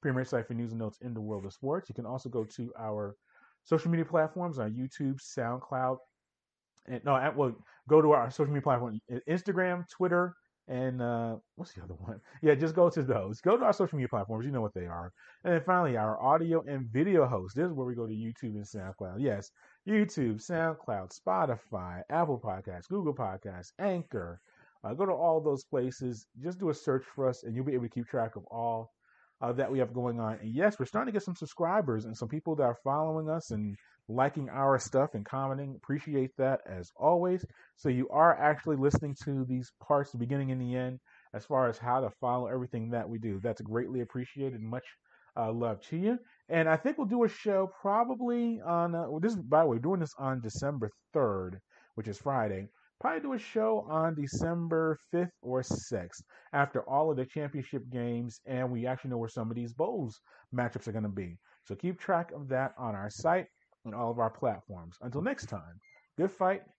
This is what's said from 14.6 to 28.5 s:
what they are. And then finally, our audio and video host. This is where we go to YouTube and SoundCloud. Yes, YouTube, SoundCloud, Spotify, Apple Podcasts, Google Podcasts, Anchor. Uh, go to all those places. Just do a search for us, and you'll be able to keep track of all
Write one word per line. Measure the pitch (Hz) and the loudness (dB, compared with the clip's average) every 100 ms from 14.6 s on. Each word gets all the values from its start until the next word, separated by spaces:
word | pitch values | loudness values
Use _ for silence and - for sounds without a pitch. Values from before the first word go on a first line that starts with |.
what | 107 | -2
they | 92 87 | -4 -6
are. | 85 90 _ - - | -8 -10 _ -20 -8
And | - | 0
then | 170 170 | 0 4
finally, | 180 170 117 | 2 4 2
our | 107 110 | 2 2
audio | 131 160 170 165 151 | 4 4 6 2 2
and | 139 123 | -4 -2
video | 113 170 185 131 | 2 4 6 6
host. | 113 92 113 | 2 -2 -2
This | 180 | -2
is | |
where | 151 127 | 0 -4
we | 120 | -2
go | 113 | -4
to | |
YouTube | 107 113 117 120 | -4 -6 -6 -6
and | 107 | -6
SoundCloud. | 104 107 95 98 95 92 | -8 -10 -10 -8 -8 -2
Yes, | 139 101 98 _ - _ - | 0 0 -6 _ -20 _ 0
YouTube, | 214 208 185 123 110 | 2 2 2 0 -2
SoundCloud, | - 170 165 156 - 104 92 | -2 0 0 -2 -6 -6 -6
Spotify, | - - 185 160 117 - 101 90 90 - | -8 -2 0 2 -2 -6 -8 -8 -10 -4
Apple | 151 170 127 | 0 2 0
Podcasts, | 110 95 95 87 87 | -4 -6 -8 -12 -6
Google | 196 165 | -4 -2
Podcasts, | 143 110 92 101 92 87 _ | -2 -4 -4 -8 -12 -14 _
Anchor. | 196 180 165 113 85 87 _ _ _ _ | -2 -2 -4 -6 -8 -12 _ _ _ _
Uh, | - | -10
go | 131 | -2
to | 196 | 0
all | 160 165 160 | 2 4 4
those | 156 139 | 2 -2
places. | - 139 127 123 127 117 - - | -2 -2 -2 -2 -6 -6 -12 -10
Just | 147 180 | -8 -4
do | 190 | -2
a | |
search | 151 - 131 131 - | -2 0 -2 -2 -2
for | 131 | 0
us, | 123 | 0
and | 117 113 | -6 -4
you'll | |
be | 131 | 0
able | 127 | 0
to | 117 | -2
keep | 123 117 | -6 -4
track | 135 113 104 | -2 -2 -4
of | |
all | 95 | -10